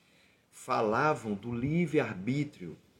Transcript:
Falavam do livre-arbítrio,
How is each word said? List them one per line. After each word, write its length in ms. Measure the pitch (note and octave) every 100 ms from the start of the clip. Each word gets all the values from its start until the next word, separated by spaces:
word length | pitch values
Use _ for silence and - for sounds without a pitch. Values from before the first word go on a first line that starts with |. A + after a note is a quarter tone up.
| _ _ _ _ _
Falavam 840 | - - B2 A2 A#2 D3+ C#3 A2+
do 200 | G2+ A#2
livre-arbítrio, 1200 | A#2+ C3+ E3 E3 D3 A#2 F#2 G2+ C#3+ C#3+ - E2+ D2+ _